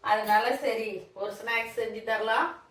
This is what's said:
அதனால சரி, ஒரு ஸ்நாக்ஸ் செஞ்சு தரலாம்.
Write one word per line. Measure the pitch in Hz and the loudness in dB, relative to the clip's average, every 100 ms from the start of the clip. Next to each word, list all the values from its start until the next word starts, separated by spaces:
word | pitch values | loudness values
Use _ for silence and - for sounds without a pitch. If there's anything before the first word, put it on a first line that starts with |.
அதனால | - 214 208 214 240 269 | 2 2 6 4 4 2
சரி, | 262 226 214 190 - 190 | 0 0 -4 -6 -12 -8
ஒரு | 202 202 | -8 -6
ஸ்நாக்ஸ் | 226 226 226 - | -2 -2 -2 -4
செஞ்சு | 226 214 220 | -4 -4 -2
தரலாம். | 220 220 233 - - - | -2 2 2 0 -4 -18